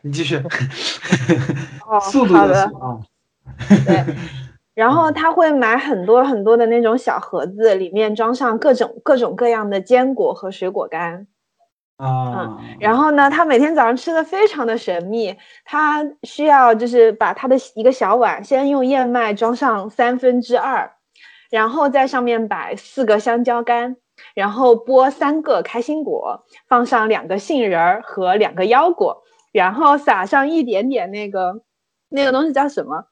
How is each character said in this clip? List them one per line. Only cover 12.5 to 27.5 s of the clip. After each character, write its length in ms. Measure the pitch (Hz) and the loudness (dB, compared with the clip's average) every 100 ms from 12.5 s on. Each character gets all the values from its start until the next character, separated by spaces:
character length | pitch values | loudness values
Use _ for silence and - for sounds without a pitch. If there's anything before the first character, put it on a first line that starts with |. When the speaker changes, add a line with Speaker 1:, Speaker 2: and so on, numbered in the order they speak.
| 104 | -12
Speaker 2:
嗯， 160 | 117 - | -18 -6
然 120 | 214 | -2
后 180 | 240 302 | 2 2
呢， 180 | 294 277 | 4 2
他 160 | 311 320 | 2 2
每 120 | 247 | 2
天 160 | 294 | 2
早 120 | 311 233 | 2 0
上 100 | 247 | 0
吃 180 | - | -2
的 80 | 320 | -4
非 240 | 320 381 427 | -4 0 0
常 180 | 302 233 | 0 -4
的 100 | 233 | -4
神 240 | - 175 180 | -4 -6 -4
秘， 280 | 226 208 196 _ - | -6 -6 -8 _ -20
他 420 | - 294 302 302 294 - | -6 -2 0 0 -4 -10
需 200 | - - | -16 -2
要 320 | 302 277 247 220 | 4 6 6 4
就 100 | 240 | 2
是 240 | 240 226 | 4 4
把 200 | 214 196 | 4 -2
他 140 | 196 262 | -2 0
的 80 | 262 - | 0 0
一 80 | 214 | 0
个 80 | 226 | 2
小 260 | 262 202 233 | 2 0 2
碗 260 | 220 151 | 2 -2
先 240 | 202 262 277 | -2 -2 0
用 180 | 285 254 | 0 0
燕 220 | 269 247 | 0 0
麦 260 | 240 226 | -2 -2
装 220 | 208 226 240 | -2 -2 0
上 340 | 277 214 190 | -2 -2 -6
三 300 | - 240 247 | -2 -2 2
分 220 | 254 247 | 0 0
之 160 | 233 240 | 0 -2
二， 340 | 226 233 - _ _ _ - _ _ | -2 -4 -6 _ _ _ -20 _ _
然 200 | 220 220 | -2 0
后 180 | 285 285 | 0 0
在 180 | 262 262 | 2 0
上 160 | 262 | -2
面 280 | 240 233 220 | -2 -2 -4
摆 260 | 185 - 196 | -6 -8 -12
四 300 | - - 226 | -12 -4 0
个 120 | 208 | 2
香 240 | 247 233 | 2 0
蕉 220 | 247 240 | 0 -2
干， 320 | 233 240 247 254 _ _ - | 0 -2 -2 -10 _ _ -14
然 180 | - 202 | -4 -4
后 240 | 214 254 226 | 2 4 4
剥 340 | 233 262 262 | 4 4 4
三 320 | 277 285 311 | 0 -2 -2
个 200 | 311 202 | 0 -2
开 200 | - 247 | -2 -6
心 220 | 233 302 | -4 -6
果， 400 | 254 156 113 - _ _ _ | -4 -6 -6 -10 _ _ _
放 180 | 240 240 | 0 2
上 220 | 233 220 | 0 0
两 180 | 214 - | -2 -2
个 140 | 196 | -8
杏 300 | - | -4